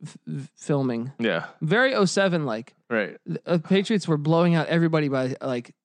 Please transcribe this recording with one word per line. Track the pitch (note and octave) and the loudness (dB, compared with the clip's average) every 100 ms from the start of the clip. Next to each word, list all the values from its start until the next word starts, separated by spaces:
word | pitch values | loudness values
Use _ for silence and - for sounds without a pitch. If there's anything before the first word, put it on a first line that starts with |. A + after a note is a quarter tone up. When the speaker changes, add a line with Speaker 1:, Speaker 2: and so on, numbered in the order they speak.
Speaker 1:
f-, | D3+ - - | -18 -16 -10
f-, | D3+ C#3 _ | -10 -10 _
filming? | - D3 C3 A#2 B2 - | -2 0 0 -2 -6 -2
Speaker 2:
Yeah. | A2+ E2 - - | 0 0 -4 -6
Speaker 1:
Very | D#3 G#3+ C4 | 0 2 2
oh | A3 F#3+ | 2 2
seven | - G3 E3+ C#3+ | 2 2 0 -2
like. | A2 A#2+ _ - | -4 -8 _ -4
Speaker 2:
Right. | A#2 F#2 - - | -2 -2 -6 -10
Speaker 1:
The, | E3+ - | -10 -2
uh, | F3 | -2
Patriots | - F#3+ G3 G#3+ - | 2 0 2 0 0
were | D3+ | 0
blowing | D3+ E3 F3 E3+ | 2 2 4 2
out | D3 | 2
everybody | E3+ E3 D#3+ D3 | 2 2 2 0
by, | C3+ C3 - | 0 -2 -4
like, | C3+ B2 A#2+ _ | -4 -4 -6 _